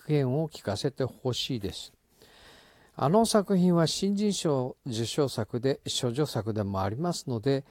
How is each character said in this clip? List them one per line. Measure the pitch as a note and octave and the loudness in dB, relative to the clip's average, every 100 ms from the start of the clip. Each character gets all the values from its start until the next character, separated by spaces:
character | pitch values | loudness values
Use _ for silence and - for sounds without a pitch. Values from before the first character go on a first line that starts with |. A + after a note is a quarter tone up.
| - | 0
見 | D3+ C3 C3+ | 2 2 0
を | D#3+ | -2
聞 | - | -4
か | - G2+ | -6 -2
せ | C#3+ | -4
て | - | -2
ほ | B2+ - B2+ | -4 -2 -4
し | A#2 - B2+ | -4 -4 -4
い | |
で | G2 | -4
す。 | - - _ _ _ - - - - - _ _ - | -8 -16 _ _ _ -20 -20 -20 -20 -20 _ _ -2
あ | C3+ | 2
の | G#3 A3+ | 4 4
作 | A3 F#3 F#3+ | 2 2 4
品 | F3+ E3+ | 6 6
は | D#3+ | 4
新 | - G3 G3+ | 2 -2 0
人 | G#3 | 0
賞 | F#3+ F3 C#3 B2+ - - | 0 0 0 -2 -6 -8
受 | A2 A2+ | -4 -2
賞 | - C#3 | 0 0
作 | - G#2+ B2 | 0 -4 -2
で、 | C3 D3 - - | -2 -2 -4 -2
処 | B2+ | -2
女 | A#2+ D3+ | 0 -2
作 | A#2+ G#2+ | -2 -2
で | G#2+ | -2
も | G2 G2 | -2 0
あ | G2 | -2
り | A2+ | -2
ま | F3 | -4
す | E3 - | -4 -4
の | A#2+ | -2
で、 | A2 C3+ - | 0 -2 -4